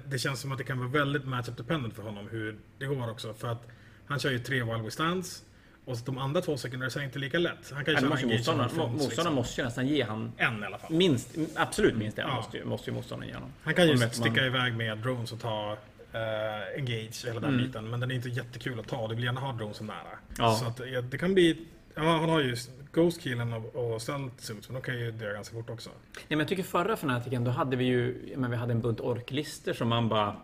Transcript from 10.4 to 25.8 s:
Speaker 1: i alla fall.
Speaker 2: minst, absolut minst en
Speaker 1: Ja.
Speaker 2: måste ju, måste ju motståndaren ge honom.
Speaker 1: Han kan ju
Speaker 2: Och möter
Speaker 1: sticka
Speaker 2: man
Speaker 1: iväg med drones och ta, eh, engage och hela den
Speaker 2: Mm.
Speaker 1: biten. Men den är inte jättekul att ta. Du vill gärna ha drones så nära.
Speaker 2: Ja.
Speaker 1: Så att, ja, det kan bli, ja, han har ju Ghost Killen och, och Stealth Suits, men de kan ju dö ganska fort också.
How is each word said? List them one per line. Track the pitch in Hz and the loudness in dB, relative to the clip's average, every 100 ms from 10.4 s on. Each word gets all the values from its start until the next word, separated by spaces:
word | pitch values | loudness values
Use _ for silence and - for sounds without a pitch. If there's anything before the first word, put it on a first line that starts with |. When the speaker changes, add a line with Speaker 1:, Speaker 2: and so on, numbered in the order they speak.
| 147 107 | 0 0
Speaker 1:
i | 98 | -6
alla | 104 | -8
fall. | - | 0
Speaker 2:
minst, | 165 185 123 - 165 156 - | 6 6 6 2 -4 -2 0
absolut | 156 - 185 117 | 0 4 4 4
minst | 107 110 | 0 -2
en | 117 | -2
Speaker 1:
Ja. | 123 | -2
Speaker 2:
måste | 110 123 | -4 -6
ju, | |
måste | 120 113 - | -4 -4 -4
ju | 117 | -6
motståndaren | 110 120 110 | -6 -8 -8
ge | |
honom. | 120 123 - | -10 -12 -8
Speaker 1:
Han | 156 | -2
kan | 160 170 | 4 6
ju | |
Speaker 2:
Och | 131 | 8
möter | 117 | 6
Speaker 1:
sticka | 123 117 117 | 4 2 4
Speaker 2:
man | |
Speaker 1:
iväg | 131 127 127 113 | 2 2 0 0
med | 113 107 | -2 -2
drones | 123 123 110 | -2 -2 -4
och | 113 | -6
ta, | 117 107 104 107 - - - | -4 -2 -4 -6 -10 -20 -10
eh, | 113 113 107 107 107 95 143 | -4 -2 -2 -2 -4 -6 -4
engage | 127 113 110 - | -2 -2 -4 -8
och | 120 | -6
hela | 117 | -2
den | 117 | 2
Speaker 2:
Mm. | 127 127 | 2 2
Speaker 1:
biten. | 117 110 | -2 -4
Men | 120 | -2
den | 127 | -2
är | |
inte | 127 123 | -2 -2
jättekul | 123 120 - 135 113 | -4 -6 -6 -6 -6
att | 104 | -4
ta. | 131 110 | -4 -2
Du | |
vill | 113 | -2
gärna | 123 123 | 0 0
ha | 135 | -2
drones | 117 104 - | -4 -6 -6
så | |
nära. | 107 87 80 101 - - | -8 -8 -10 -14 -12 2
Speaker 2:
Ja. | 117 | 4
Speaker 1:
Så | 113 120 | 6 2
att, | 117 123 | -4 -4
ja, | 127 | -4
det | 123 135 | -2 0
kan | 180 | 4
bli, | 190 170 160 - - - | 6 6 4 -4 -18 -14
ja, | - | 0
han | 156 165 160 | 4 4 6
har | 160 | 4
ju | 131 120 - - - | 4 0 -6 -14 -2
Ghost | 165 170 165 | 4 4 4
Killen | 131 120 117 | -2 -2 -2
och, | 113 110 131 120 | -4 -4 -2 -2
och | 110 | -2
Stealth | 113 143 131 - | -2 -4 -6 -8
Suits, | - 104 - | -10 -10 -8
men | |
de | 131 | -8
kan | 139 120 | -4 -4
ju | 117 | -4
dö | 113 104 | -4 -6
ganska | 104 98 113 | -6 -6 -10
fort | 117 | -8
också. | 117 | -10